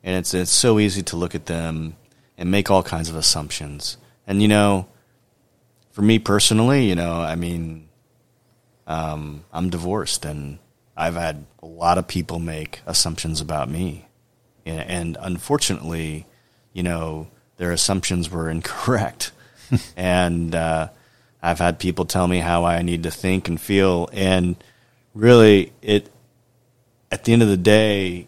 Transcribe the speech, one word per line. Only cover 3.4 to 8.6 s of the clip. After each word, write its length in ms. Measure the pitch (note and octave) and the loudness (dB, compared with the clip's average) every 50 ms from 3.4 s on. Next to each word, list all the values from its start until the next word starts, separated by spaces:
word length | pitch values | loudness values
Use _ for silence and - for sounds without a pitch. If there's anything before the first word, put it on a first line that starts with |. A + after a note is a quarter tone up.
| D2 D2 - - D2+ D2 C#2+ D2 - - - _ _ _ _ _ _ | -4 -8 -10 -10 -10 -12 -12 -10 -10 -12 -12 _ _ _ _ _ _
And, 160 | - G2 G2+ | -2 2 4
you 60 | G#2+ G#2 | 4 6
know, 380 | G#2 G#2 G#2 G#2 G2+ F#2+ F#2 - _ _ _ _ _ _ _ _ _ _ _ _ _ _ _ _ _ _ _ _ | 6 6 4 4 2 0 -4 -8 _ _ _ _ _ _ _ _ _ _ _ _ _ _ _ _ _ _ _ _
for 100 | _ - | _ 0
me 160 | G2+ G#2+ A2+ A2 | 4 4 4 4
personally, 680 | A2 - G2+ G#2 - - - A2 A2+ B2 C#3 C#3 B2+ G#2 | 2 2 2 2 4 4 4 4 4 4 4 2 2 2
you 60 | F2+ | 0
know, 200 | E2+ F2 E2+ E2 E2+ | 0 -2 -2 -4 -4
I 160 | E2+ D#2 D#2+ | -4 -4 -4
mean, 520 | E2+ E2+ F2 F2 E2+ E2 D#2+ D#2+ D#2+ D#2 D#2+ _ _ _ _ _ _ _ _ _ _ _ _ _ _ | -4 -4 -6 -6 -6 -8 -8 -10 -14 -18 _ _ _ _ _ _ _ _ _ _ _ _ _ _ _